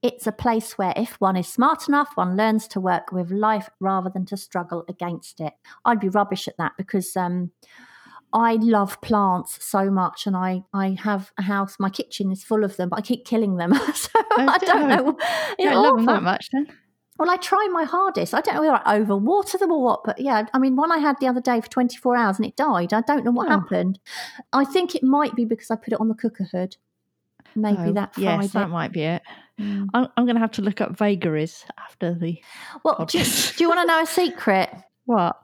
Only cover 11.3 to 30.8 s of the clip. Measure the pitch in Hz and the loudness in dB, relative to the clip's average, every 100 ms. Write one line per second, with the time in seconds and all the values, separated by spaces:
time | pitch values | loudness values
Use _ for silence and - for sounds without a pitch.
11.3 | - 190 202 196 - 190 190 - - 196 | -6 -2 -2 -4 -2 -4 -4 -10 -6 -4
12.3 | 190 - 214 202 202 180 180 214 247 - | -4 -2 0 0 -2 -4 -4 -4 -6 -2
13.3 | 226 208 180 170 269 - - - 453 440 | 0 0 0 2 2 2 -4 -2 0 2
14.3 | 453 269 349 381 370 294 - 262 - 659 | 2 4 4 4 4 4 4 2 0 -2
15.3 | 659 605 415 381 381 440 349 233 - 175 | -2 -4 0 2 6 6 6 4 2 0
16.3 | 190 - 262 294 - _ _ _ - 330 | -2 -2 -4 -4 -8 _ _ _ -2 0
17.3 | 359 - 392 415 349 302 349 392 370 175 | 0 2 0 2 0 0 2 2 0 0
18.3 | 262 320 - 311 262 - 208 214 202 214 | 0 0 2 2 4 4 2 2 2 2
19.3 | 403 381 370 370 320 247 - - - 277 | 2 0 0 0 2 2 0 -2 -4 0
20.3 | 220 220 269 262 254 320 330 294 269 262 | 0 0 2 2 2 2 2 2 2 0
21.3 | 247 254 233 220 - 247 - 254 247 220 | 0 0 0 0 0 0 0 0 2 2
22.3 | 190 214 - 302 190 175 214 233 285 220 | 0 -2 0 0 0 2 0 2 0 2
23.3 | 240 320 202 170 180 180 190 - - - | 0 2 0 2 0 0 -4 -10 -14 -14
24.3 | - - 262 269 370 359 - 262 285 294 | -16 -4 -2 2 0 0 0 2 2 2
25.3 | - 226 226 - 226 - 226 220 220 226 | -2 -2 -4 -4 -8 -4 -2 0 0 -4
26.3 | 220 190 180 185 - _ _ _ _ _ | -4 -6 -4 -6 -10 _ _ _ _ _
27.3 | _ _ 214 214 196 170 202 202 - 190 | _ _ -2 0 0 0 0 -2 -2 0
28.3 | 165 196 214 196 170 151 170 156 170 - | 0 0 -2 -2 -4 -4 -4 -2 -4 -8
29.3 | - _ - 202 202 196 233 254 - 240 | -20 _ -10 -6 -4 -2 0 0 0 2
30.3 | 233 226 - 202 190 | 2 0 -2 -4 -2